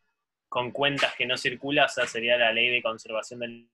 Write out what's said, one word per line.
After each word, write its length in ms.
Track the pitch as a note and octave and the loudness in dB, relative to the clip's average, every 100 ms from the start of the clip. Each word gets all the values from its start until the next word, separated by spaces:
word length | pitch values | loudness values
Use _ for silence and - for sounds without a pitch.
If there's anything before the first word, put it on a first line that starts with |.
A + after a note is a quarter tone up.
| _ _ _ _ - | _ _ _ _ -6
con 220 | B2 B2 | -4 -4
cuentas 440 | C3 C#3+ C#3 E3 - | 0 0 2 0 0
que 100 | A#2+ | -2
no 100 | B2+ | -2
circula, 480 | C3+ A#2+ C#3 D3 C3+ | -2 -4 0 2 4
o 20 | |
sea, 180 | B2+ A#2+ | 2 -2
sería 300 | A2+ A#2 B2 | 0 2 4
la 140 | A2+ | 4
ley 180 | A2+ B2 | 4 2
de 100 | B2 | 2
conservación 580 | A2+ A2 - G#2+ - A#2+ | -2 -4 -6 -6 -6 -10
de 260 | A#2 A#2 A#2 | -12 -12 -18